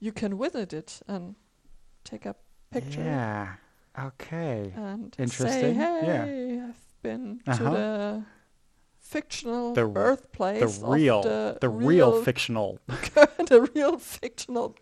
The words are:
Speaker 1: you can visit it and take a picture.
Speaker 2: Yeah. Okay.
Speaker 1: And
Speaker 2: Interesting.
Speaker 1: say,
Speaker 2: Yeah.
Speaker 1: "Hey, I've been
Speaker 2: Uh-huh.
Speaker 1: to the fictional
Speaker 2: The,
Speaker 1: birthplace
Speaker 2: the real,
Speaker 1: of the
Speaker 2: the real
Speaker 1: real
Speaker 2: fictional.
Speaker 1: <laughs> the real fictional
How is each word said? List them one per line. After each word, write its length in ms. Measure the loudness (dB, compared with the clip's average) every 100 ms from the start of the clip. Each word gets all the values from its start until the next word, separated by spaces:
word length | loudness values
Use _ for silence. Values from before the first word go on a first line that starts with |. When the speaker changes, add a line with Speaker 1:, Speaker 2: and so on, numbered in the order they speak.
Speaker 1:
you 120 | -10
can 240 | -6 -6 -4
visit 360 | -4 -6 -8
it 260 | -10 -12 -18 -12
and 260 | -10 -10 -18 _ _ _ -20 -20 _
take 220 | -18 -14 -12
a 80 | -14 _ _ _
picture. 300 | -8 -8 -6
Speaker 2:
Yeah. 520 | -4 -2 -2 -4 -8 -12 _ _ _ -12
Okay. 760 | -12 -12 -10 -8 -4 -4 -6 -8
Speaker 1:
And 380 | -10 -10 -12 -6
Speaker 2:
Interesting. 320 | -6 -2 -2
Speaker 1:
say, 240 | 0 0
Speaker 2:
Yeah. 500 | 2 0 0 0 -2 -4
Speaker 1:
"Hey, 340 | -6 -6 -8
I've 240 | -10 -16 _ _
been 380 | -8 -8 -10 -10 -4
Speaker 2:
Uh-huh. 100 | -2
Speaker 1:
to 60 | 0
the 520 | 0 -2 -4 -6 -8 -12 _ _ _ _ _ _ _
fictional 720 | -8 -8 -8 -10 -6 -4 -2
Speaker 2:
The, 140 | -2 0
Speaker 1:
birthplace 920 | 2 2 2 -4 -4 -2 0 0 0
Speaker 2:
the 80 | 0
real, 300 | 4 6 4
Speaker 1:
of 60 |
the 340 | 2 -2 -4 -2
Speaker 2:
the 80 | -2
real 440 | 2 6 8 8
Speaker 1:
real 100 | 6
Speaker 2:
fictional. 540 | 2 -2 -2 -2 -2 -6
Speaker 1:
<laughs> 40 | -8 -8 0 8 8 6 6
the 240 | 8 8
real 240 | 2 0 0
fictional 760 | -8 -12 -10 -10 -8 -6 -6 -8